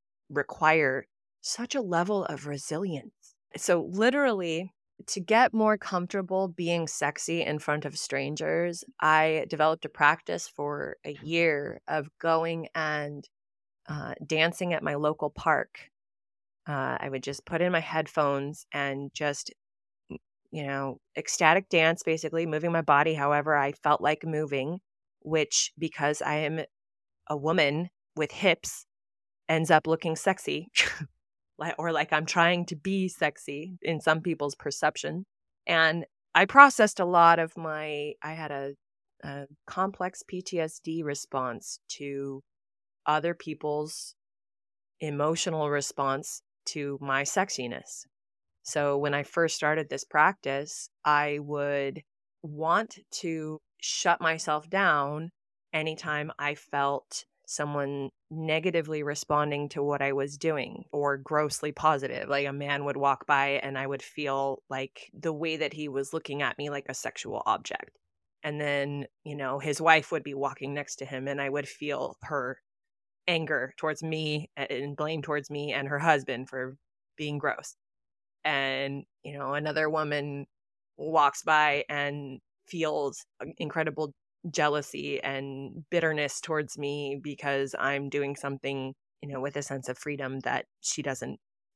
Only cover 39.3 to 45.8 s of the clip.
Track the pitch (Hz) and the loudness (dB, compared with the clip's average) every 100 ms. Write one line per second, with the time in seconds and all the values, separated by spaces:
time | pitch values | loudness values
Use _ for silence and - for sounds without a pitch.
39.3 | 139 139 - - - 190 196 185 - - | -10 -12 -16 -10 -2 -2 -2 -6 -6 -10
40.3 | 180 185 175 160 - - 165 151 143 - | -10 -4 -2 -2 -4 -6 -4 -4 -6 -4
41.3 | 135 127 113 - - - - 143 139 139 | -4 -4 -6 -10 -14 -12 -10 -8 -6 -6
42.3 | 135 - _ _ _ _ _ - 151 165 | -8 -14 _ _ _ _ _ 0 0 0
43.3 | 170 - 156 151 147 151 - - - _ | -4 -6 -6 -2 -2 -4 -8 -14 -18 _
44.3 | _ _ _ _ _ _ _ 156 143 151 | _ _ _ _ _ _ _ -6 0 0
45.3 | 165 - 160 147 143 | 0 0 0 0 0